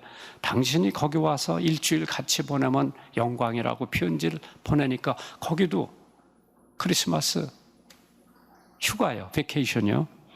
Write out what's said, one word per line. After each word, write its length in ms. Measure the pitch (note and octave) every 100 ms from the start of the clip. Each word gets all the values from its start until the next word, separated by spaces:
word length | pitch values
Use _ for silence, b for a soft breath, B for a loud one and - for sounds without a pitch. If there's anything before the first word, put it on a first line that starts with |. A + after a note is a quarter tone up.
| B B B B
당신이 500 | - A#2 B2+ D#3 G3
거기 260 | - D3 D#3
와서 400 | D#3 C#3+ - E3+
일주일 480 | E3+ D#3 - D#3 D#3+
같이 400 | - D3 - C#3
보내면 460 | C#3 C3 C3+ C3+ - B -
영광이라고." 720 | A#2+ A#2+ A#2 A#2 A#2 A#2 B2
편지를 520 | - F3 D#3 E3 - B B
보내니까 540 | - D3 C3+ B2+ - B2+ B B
거기도 520 | - E3 F3+ F3 - - - _ _ _ _ _ _ -
크리스마스 760 | F#3 F3 - D#3+ - - C#3+ - - _ _ - _ _ _ _ _ - - -
휴가요, 500 | - G#3+ G3 A2 F#2+
베케이션이요. 760 | - - D3+ B2 A#2+ G#2 B2 D#3+ - -